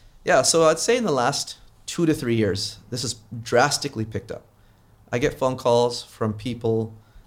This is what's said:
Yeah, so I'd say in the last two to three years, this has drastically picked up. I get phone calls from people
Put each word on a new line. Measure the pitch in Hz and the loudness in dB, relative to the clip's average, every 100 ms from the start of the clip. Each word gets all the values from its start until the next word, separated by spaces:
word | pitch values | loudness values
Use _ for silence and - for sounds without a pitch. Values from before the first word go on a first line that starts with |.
| - - | -20 -8
Yeah, | - 165 | 2 4
so | 127 165 160 | 4 4 4
I'd | 165 | 2
say | - 247 | 2 0
in | |
the | 214 | 2
last | 135 123 143 - - - _ - | 0 0 -2 -6 -14 -20 _ -10
two | - 165 | -2 0
to | |
three | 151 120 117 | 2 0 0
years, | 104 95 - - - | 0 0 -6 -10 -12
this | 123 | -8
has | 127 - - 120 | -6 -8 -12 -12
drastically | 113 120 143 143 143 113 | 0 4 4 2 -4 -6
picked | 107 101 - | -6 -8 -10
up. | - _ _ _ _ _ _ - | -16 _ _ _ _ _ _ -8
I | - | -2
get | 147 - | -2 -2
phone | 131 127 | -2 0
calls | 127 120 120 120 | 2 4 2 -2
from | - - 113 | -12 -4 -4
people | 104 123 117 113 113 110 - _ - | -4 -6 -4 -2 -2 -2 -10 _ -20